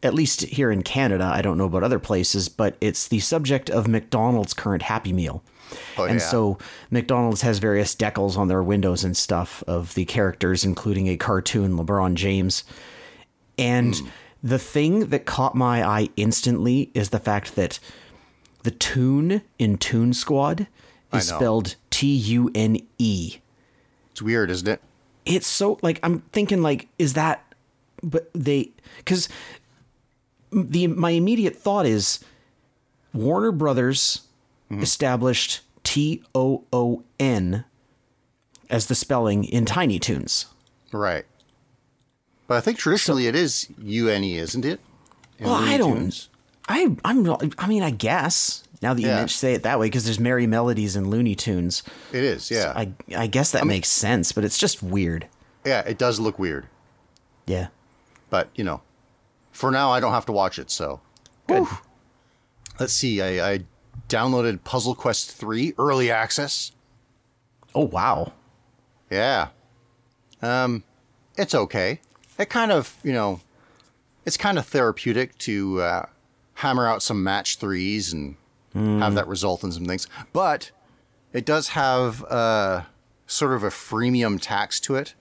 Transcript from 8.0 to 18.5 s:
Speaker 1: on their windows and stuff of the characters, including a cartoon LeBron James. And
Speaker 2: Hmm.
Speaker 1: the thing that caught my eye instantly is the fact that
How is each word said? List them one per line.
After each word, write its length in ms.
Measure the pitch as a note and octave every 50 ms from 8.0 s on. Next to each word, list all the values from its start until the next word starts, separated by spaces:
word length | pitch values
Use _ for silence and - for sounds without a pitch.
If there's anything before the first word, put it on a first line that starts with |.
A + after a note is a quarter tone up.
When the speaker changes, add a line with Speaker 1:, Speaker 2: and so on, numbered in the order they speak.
| A2 G#2 G#2 - G2 G2 F2+
Speaker 1:
on 120 | F#2+ G2+ F#2
their 140 | F#2 F#2 F#2
windows 400 | F2 G2+ G2+ F#2+ F#2+ F2+ F2+ -
and 140 | F#2+ F#2
stuff 460 | - - - G2 E2+ E2+ - - - -
of 280 | - E2+ F2 E2+ E2 -
the 100 | - F#2
characters, 600 | - - A#2+ G#2 F#2+ E2+ - - F2 F#2 F2 -
including 440 | G2 F2+ - - G#2+ G2+ G2 F#2+ F#2+
a 80 | F#2
cartoon 600 | E2+ - - G#2 F#2+ F#2 - - A#2 G2 F#2+ F2+
LeBron 380 | E2+ E2+ E2 G2+ G2+ F#2+ F#2 F2+
James. 500 | E2+ F#2+ G2 G2 G2 F#2 F#2+ F#2+ - - - - - - - - - - - - - - _ _ _ _ _ _
And 400 | - B2+ A#2+ B2 B2 B2 A#2+ F#2+
Speaker 2:
Hmm. 100 | D#2+ C#2 B1+ - - - - - _ -
Speaker 1:
the 160 | A#2+ B2 C3
thing 480 | - - - D3+ D3 D#3 F3 G#3+ G#3+
that 180 | - - C#3 -
caught 280 | - - - C3 C3 -
my 320 | B2+ B2+ B2 A#2+ A#2+ G#2+
eye 240 | F2 G#2 G#2+ A2 - -
instantly 720 | - G#2 A2+ A2+ - - B2+ A#2+ F#2 F2+ A#2+ B2 C3+ C#3 - -
is 160 | A#2+ G#2+ G2
the 80 | - G#2+
fact 360 | - - G#2 G2+ G2 - -
that 220 | - F#2+ F2 - - - - - - - - - - - _ _ _ _ -